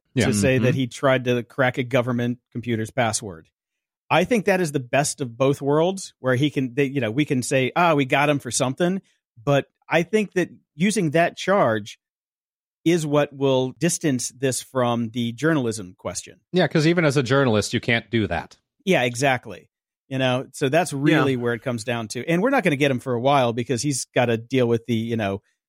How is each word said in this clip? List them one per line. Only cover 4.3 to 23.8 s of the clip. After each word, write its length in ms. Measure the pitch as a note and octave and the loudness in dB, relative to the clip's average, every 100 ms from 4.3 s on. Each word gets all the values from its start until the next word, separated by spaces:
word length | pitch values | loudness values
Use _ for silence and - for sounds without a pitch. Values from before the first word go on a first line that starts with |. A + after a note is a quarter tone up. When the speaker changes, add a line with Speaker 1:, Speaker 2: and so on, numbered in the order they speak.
| A#3+ F#3 | 0 2
Speaker 2:
that 140 | F#3 | 0
is 120 | E3 | 0
the 80 | C#3+ | -4
best 400 | A#2+ C3+ D3 - | -2 -2 -2 -4
of 160 | B2+ A#2+ | -8 0
both 240 | C3+ C#3+ | 0 0
worlds, 520 | C#3 D3 F3 F#3+ - _ | 0 2 0 -2 -12 _
where 160 | B2+ | -2
he 160 | B2 D3 | 0 0
can, 240 | C#3+ C3 | -2 -4
they, 120 | B2 C#3 | -2 -2
you 140 | C#3+ | 0
know, 100 | A2 | -2
we 140 | A#2+ D3+ | -2 -2
can 160 | C3 | -2
say, 280 | A#2+ C3+ B2+ E3 | 0 0 0 0
"Ah, 180 | F3 | 2
we 100 | D3 C3 | 2 2
got 220 | C#3+ D3 | 2 2
him 80 | C#3+ | 0
for 100 | B2 | -2
something," 500 | - C3 C3+ F3 F#3+ _ _ _ _ | -4 -2 0 -2 -2 _ _ _ _
but 220 | B2+ C#3 - _ - | 0 0 0 _ -2
I 140 | D#3+ | -2
think 300 | E3+ G#3+ G3 | 0 -2 0
that 160 | F#3 E3 - _ | -2 -4 -6 _
using 360 | D3 G3 G#3 D#3+ | -2 0 0 0
that 260 | D#3+ E3+ - | 2 0 -2
charge 640 | - G3 C3+ A2 G#2 - _ _ _ _ _ _ _ _ | -2 2 2 0 -6 -20 _ _ _ _ _ _ _ _
is 220 | D#3+ E3+ D3+ | 0 0 2
what 260 | D3 D3 C#3 | 0 0 0
will 360 | C3+ C3 C3 | 2 2 0
distance 580 | - E3+ - D#3+ B2+ - | -2 -4 -2 -2 -2 -4
this 320 | B2+ C3 B2 | -4 -4 -4
from 480 | - C3 A#2+ A#2 A2+ | -6 -2 0 0 -2
the 220 | A#2+ A#2 | -4 -4
journalism 600 | A#2 D#3 D#3 A#2+ G#2+ F2+ G2+ | -2 0 0 0 -6 -10 -12
question. 420 | F#2 F2 - - - | -10 -10 -14 -20 -4
Speaker 1:
Yeah, 140 | F3+ D#3+ | 0 2
'cause 180 | E3 D3+ | 2 2
even 180 | F3 | 4
as 120 | D#3 C#3 | 2 2
a 60 | |
journalist, 520 | A#2 C#3 C3 G#2+ - | 2 2 4 2 2
you 60 | A#2 | -2
can't 300 | - A#2 - | 0 0 0
do 160 | A#2 G2 | -2 0
that. 280 | E2+ - - _ _ | -4 -8 -20 _ _
Speaker 2:
Yeah, 180 | F#3+ D#3+ | 0 0
exactly. 640 | B2 A#2+ C#3 B2+ A2+ F2 _ _ _ _ - | 0 0 0 0 -4 -18 _ _ _ _ -10
You 100 | C3 | -2
know, 280 | C3 B2+ - | 0 0 -4
so 160 | - C#3 | -4 0
that's 220 | D#3 F3+ | 0 0
Speaker 3:
Yeah. 60 | C#3 | 0
Speaker 2:
really 340 | D3 D#3 C3+ B2+ | 2 2 2 0
where 160 | A#2+ | -2
it 100 | A#2 | -4
comes 220 | C3 A#2+ | -4 -6
down 240 | A2 A#2 A2 | -4 -6 -6
to. 180 | B2 D3+ | -8 -2
And 160 | E3+ | 0
we're 80 | A#3+ | 2
not 140 | C4+ | 2
gonna 120 | F3+ C3+ | 0 2
get 140 | C#3+ | 0
him 80 | B2 | 0
for 140 | C3+ | -2
a 80 | A#2 | 0
while 320 | C3 C#3+ A#2+ | 2 4 2
because 300 | A#2 A#2+ A#2+ | 0 -4 -2